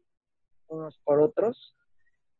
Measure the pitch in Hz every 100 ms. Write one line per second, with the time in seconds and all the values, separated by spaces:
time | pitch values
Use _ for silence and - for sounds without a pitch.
0 | _ _ _ _ _ _ - 160 156 -
1 | - 147 151 175 208 254 - _ _ _
2 | _ _ _ _